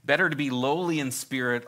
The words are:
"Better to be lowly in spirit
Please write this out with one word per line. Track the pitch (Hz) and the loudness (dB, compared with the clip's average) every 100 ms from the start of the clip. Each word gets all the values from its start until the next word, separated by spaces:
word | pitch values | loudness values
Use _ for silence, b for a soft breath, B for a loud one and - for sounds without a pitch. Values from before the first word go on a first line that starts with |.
"Better | - 151 180 | 0 2 2
to | 143 | 0
be | 143 | -2
lowly | 127 131 160 180 156 | 0 0 0 0 0
in | 135 | -2
spirit | 123 - 131 123 120 | -4 -6 -2 0 -2